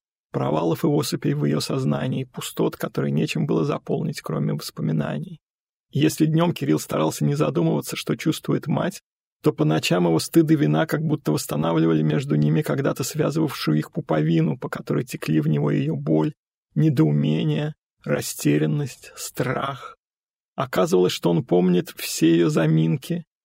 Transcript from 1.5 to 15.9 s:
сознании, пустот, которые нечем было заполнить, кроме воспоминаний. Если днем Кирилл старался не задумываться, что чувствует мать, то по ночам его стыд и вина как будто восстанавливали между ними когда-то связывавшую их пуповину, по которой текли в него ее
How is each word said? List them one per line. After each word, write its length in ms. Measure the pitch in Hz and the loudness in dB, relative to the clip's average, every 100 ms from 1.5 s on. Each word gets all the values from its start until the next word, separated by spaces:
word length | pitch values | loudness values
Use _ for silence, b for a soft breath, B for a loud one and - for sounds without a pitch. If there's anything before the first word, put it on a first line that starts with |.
| 147 | 0
сознании, 640 | - 135 143 143 135 131 131 | -2 -2 -2 -2 -2 -4 -6
пустот, 500 | - - - 165 - | -10 -10 -2 -2 -2
которые 360 | - - 143 | -6 -4 -2
нечем 340 | 143 156 160 151 | 0 0 -2 0
было 180 | - | 0
заполнить, 580 | 147 - - - 160 147 | 0 -4 -4 -4 -4 -8
кроме 320 | - 151 151 | -6 -4 -4
воспоминаний. 840 | 147 - - - 151 143 147 180 160 _ _ _ _ _ | -4 -8 -6 -4 -2 -4 -6 -10 -16 _ _ _ _ _
Если 340 | 135 151 - 156 | 0 0 2 2
днем 260 | 160 170 | 2 2
Кирилл 280 | - 143 156 | 0 0 0
старался 440 | - 147 156 - | 0 -2 -2 0
не 120 | 147 143 | 0 0
задумываться, 600 | 151 143 165 151 - - | 0 0 0 0 -4 -8
что 220 | - 151 | -4 -2
чувствует 500 | 160 - - 147 147 | -2 -2 -2 -2 0
мать, 340 | 147 170 - _ _ _ _ | -2 -2 -8 _ _ _ _
то 120 | 151 | -2
по 100 | - | 2
ночам 420 | 151 156 - 175 175 | 2 2 2 2 2
его 140 | 160 | 2
стыд 300 | - 170 156 | 4 4 6
и 40 | 151 | 4
вина 300 | 151 151 160 | 4 2 0
как 140 | 151 | -2
будто 300 | 156 147 156 | -2 -2 0
восстанавливали 680 | 151 - 151 165 160 82 156 | -2 -2 -2 0 2 2 2
между 340 | 156 151 - 151 | 2 0 0 2
ними 280 | 151 156 | 2 2
когда-то 400 | 151 139 135 - | 0 -2 -2 -2
связывавшую 760 | 135 156 151 156 151 - 160 151 | -4 -2 0 0 -2 -2 0 0
их 140 | - | -2
пуповину, 640 | 160 - 156 156 165 160 131 | -6 -2 0 2 2 2 -2
по 100 | - | -6
которой 380 | - - - - | -8 -4 -4 -4
текли 340 | 156 - 156 | -6 -2 0
в 80 | 151 | 2
него 240 | 147 147 | 0 0
ее 240 | 151 143 | 0 -2